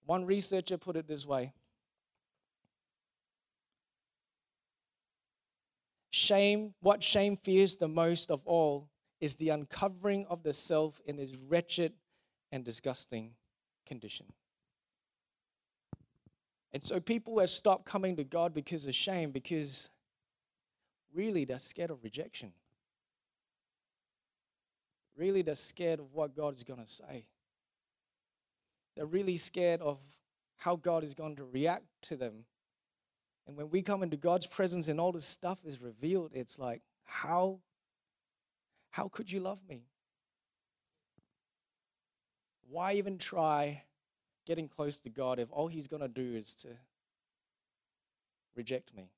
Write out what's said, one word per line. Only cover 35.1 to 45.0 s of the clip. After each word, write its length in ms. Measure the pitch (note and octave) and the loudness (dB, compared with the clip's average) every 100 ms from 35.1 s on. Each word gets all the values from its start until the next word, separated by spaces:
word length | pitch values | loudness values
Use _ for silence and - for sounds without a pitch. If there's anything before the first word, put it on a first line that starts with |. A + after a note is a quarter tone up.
this 140 | F3 D3+ | 0 -6
stuff 380 | - F3 F#3 | -6 -6 -6
is 160 | E3 C3+ | -8 -12
revealed, 520 | B2 G#2+ C#3+ F#3+ D#3+ | -12 -6 0 0 -2
it's 240 | C3 B2 - | -8 -10 -6
like, 240 | B2+ A#2 _ _ | -6 -6 _ _
"How, 560 | - - C#3+ F3 F#3 F#3+ _ _ _ _ _ _ _ _ _ _ _ _ _ | -12 -8 0 2 2 -2 _ _ _ _ _ _ _ _ _ _ _ _ _
how 180 | - G3 | -6 -6
could 220 | - G#3+ | -6 -8
you 80 | F#3+ | -6
love 260 | F#3 G3 F#3+ | -6 -10 -12
me? 200 | C3+ A#2 _ _ _ _ _ _ _ _ _ _ _ _ _ _ _ _ _ _ _ _ _ _ _ _ _ _ _ B2 | -20 -20 _ _ _ _ _ _ _ _ _ _ _ _ _ _ _ _ _ _ _ _ _ _ _ _ _ _ _ _
Why 260 | D3 F3+ | -2 2
even 240 | G#3 G3 F#3+ | 2 0 -4
try 640 | - F3+ D#3 D3 D3 D3 - _ _ _ _ _ | -4 2 4 4 2 -2 -14 _ _ _ _ _
getting 240 | - E3 D#3 | -4 -4 -4
close 300 | - D3 C#3+ | -4 -4 -4